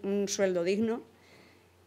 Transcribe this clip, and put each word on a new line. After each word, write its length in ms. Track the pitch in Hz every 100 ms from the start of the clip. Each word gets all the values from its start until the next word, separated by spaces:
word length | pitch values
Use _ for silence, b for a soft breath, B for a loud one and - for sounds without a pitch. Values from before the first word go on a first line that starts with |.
un 240 | 196 202 196
sueldo 380 | - 196 180 170
digno 480 | 202 226 233 - b b b b b b b